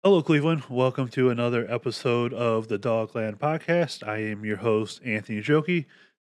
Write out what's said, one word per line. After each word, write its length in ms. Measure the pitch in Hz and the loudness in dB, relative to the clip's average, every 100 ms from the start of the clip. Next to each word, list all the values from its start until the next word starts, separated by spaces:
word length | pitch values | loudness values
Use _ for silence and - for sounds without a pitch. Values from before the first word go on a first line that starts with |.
Hello, 200 | 196 190 | 6 4
Cleveland. 400 | 147 151 151 160 - | 4 2 4 0 -2
Welcome 420 | 123 127 127 127 | 0 0 0 -4
to 200 | 135 127 | 2 2
another 420 | 120 120 120 110 | 4 0 0 -2
episode 600 | 120 123 113 131 120 120 | -4 -4 -4 0 0 0
of 340 | 120 120 113 110 | 0 0 0 -2
the 120 | 104 | -4
Dogland 580 | 120 113 110 120 110 107 | 0 -2 -2 -4 -6 -4
Podcast. 720 | 147 156 - 170 160 - - | -4 -2 0 0 0 -4 -8
I 100 | 107 | -4
am 260 | 107 104 | -4 -6
your 140 | 107 104 | -6 -2
host, 420 | 117 107 107 - 123 | 0 0 -2 -8 -6
Anthony 380 | 107 104 107 | -6 -4 -6
Joki. 420 | 104 151 156 175 143 _ _ _ | 2 2 2 -2 -4 _ _ _